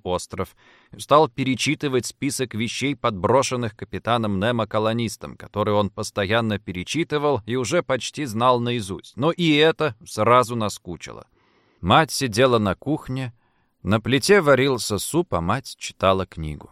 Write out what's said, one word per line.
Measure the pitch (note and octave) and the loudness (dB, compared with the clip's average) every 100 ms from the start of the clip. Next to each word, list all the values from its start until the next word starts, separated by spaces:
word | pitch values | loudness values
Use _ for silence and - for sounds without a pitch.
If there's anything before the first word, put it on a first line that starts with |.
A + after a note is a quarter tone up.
остров", | F#2 F2+ - F#2 F2+ _ _ _ _ G2+ | -4 -4 -4 -8 -8 _ _ _ _ -18
стал | - D3 D3+ | 2 4 4
перечитывать | - C3 B2 C3+ D3+ C#3+ B2+ - | 0 -2 0 -2 -2 -2 -2 -2
список | - C#3 - C3 | -6 -6 -4 -6
вещей, | G#2+ A#2 - C3+ C#3 | -4 -6 -4 -4 -2
подброшенных | A#2+ F#2+ G#2 C3 B2+ B2+ A2+ - | -4 -2 2 2 2 -2 -4 -8
капитаном | - F#2 A2 A#2+ G#2+ F#2+ | -12 -8 -2 -2 0 0
Немо | A2 A#2 G#2 | 0 0 -2
колонистам, | A2 A2 A#2 A2 - D2 - | -2 0 0 -4 -6 -14 -16
который | - G2+ G#2 | -10 -4 0
он | G#2 G2 | 2 0
постоянно | - G#2 - G2 A2+ A2+ G2 | -4 -6 -4 0 0 0 -4
перечитывал | G#2 F2+ F2 D3 E3 D3+ D3 A#2+ G#2+ | -6 -10 -6 -4 -2 0 0 0 -2
и | B2+ | -4
уже | A2 E3+ | 0 -2
почти | D#3 B2+ - - C#3+ | 0 -4 -4 -8 -8
знал | G#2+ B2+ B2 | 0 2 2
наизусть, | A#2+ A#2+ G2 E2+ - G2 | 0 -4 -6 -10 -12 -2
но | D#3 | -2
и | F3 E3 D3 | 2 2 4
это | D#3+ - D3+ - - | 4 2 -4 -6 -10
сразу | G#2+ A2 B2 A2+ A#2 | -2 4 4 4 -2
наскучило. | G#2 - F2+ E2 C2 A1 - _ _ _ _ _ | -4 -6 -12 -14 -14 -18 -20 _ _ _ _ _
Мать | F2 C#3 D#3 | 2 4 4
сидела | - C3 G2 C3 A#2 | -2 -2 2 4 4
на | G2+ F2 | 2 -2
кухне, | C3+ D3+ - C3 B2 - _ _ _ _ | -4 -6 -6 -8 -8 -14 _ _ _ _
на | - A2 | 0 0
плите | A#2+ C3+ - G3+ | 2 0 4 4
варился | D3 B2+ C#3 A#2+ - G2+ | 6 4 4 0 -2 -4
суп, | - D#3+ F3 | -2 -2 -2
а | E2+ | -2
мать | E2+ B2+ - - | -2 -4 -6 -14
читала | - - F#2+ F#2+ F2+ | -14 0 2 2 -2
книгу. | - D#2 D2 - | -8 -10 -10 -14